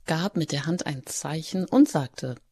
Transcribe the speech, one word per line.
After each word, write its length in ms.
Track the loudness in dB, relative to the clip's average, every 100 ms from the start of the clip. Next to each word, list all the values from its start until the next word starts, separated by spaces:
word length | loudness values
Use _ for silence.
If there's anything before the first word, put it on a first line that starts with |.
| -4
gab 320 | -2 0 -2
mit 120 | -2
der 140 | -2
Hand 220 | -2 -2 -4
ein 180 | -8
Zeichen 600 | -8 -8 -6 -6 -4 -4 2
und 240 | 6 6
sagte: 460 | 4 -2 -6 -10 -10 _